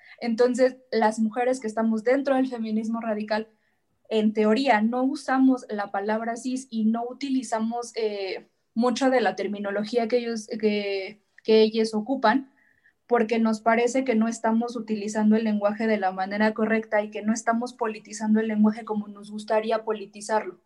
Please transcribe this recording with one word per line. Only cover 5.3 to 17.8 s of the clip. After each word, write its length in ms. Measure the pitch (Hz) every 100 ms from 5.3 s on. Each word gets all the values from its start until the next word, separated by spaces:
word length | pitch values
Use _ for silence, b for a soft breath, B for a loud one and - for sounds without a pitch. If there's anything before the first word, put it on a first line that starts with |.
| 262 262 254 -
la 220 | 208 202
palabra 460 | 196 208 220 226 233
cis 300 | 262 254 -
y 140 | 226 220
no 180 | 233 240
utilizamos, 840 | 254 277 262 220 220 226 240 240 -
eh, 520 | 214 202 190 - - _ _
mucha 360 | 220 247 233 262
de 100 | 254
la 160 | 190 -
terminología 720 | 202 202 202 202 214 240 226
que 100 | 247
ellos, 300 | 233 226 - 220
que, 640 | 214 208 202 196 190 - _ _
que 180 | - 220
ellas 320 | 220 220 220
ocupan, 580 | 214 214 269 214 269 - b b b b _ -
porque 320 | 240 220 233
nos 220 | 226 220
parece 440 | 226 226 240 262
que 100 | 262
no 140 | 220 226
estamos 480 | 220 226 226 240 233
utilizando 600 | 214 214 208 214 214 220
el 80 |
lenguaje 420 | 220 208 202 214 220
de 120 | 208
la 140 | 185
manera 420 | 190 190 208 220
correcta 480 | 214 214 220 220 208
y 80 | 214
que 120 | 214
no 100 | 214
estamos 400 | 226 - 233 247
politizando 680 | -